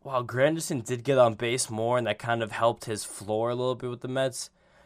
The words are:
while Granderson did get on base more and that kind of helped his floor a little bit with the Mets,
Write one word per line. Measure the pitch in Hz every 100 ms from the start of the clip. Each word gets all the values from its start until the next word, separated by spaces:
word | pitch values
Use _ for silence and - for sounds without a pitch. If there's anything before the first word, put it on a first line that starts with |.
while | 135 131 120
Granderson | 120 143 160 - 143
did | 110 123 117
get | 135
on | 120 107
base | 117 127 -
more | 110 113 123
and | 113
that | 107
kind | 120 117
of | 110
helped | - 117 113 -
his | 107 -
floor | - 98 107 117
a | 123
little | 127 120
bit | 123
with | 120
the | 127
Mets, | 131 135 123 - _ _ _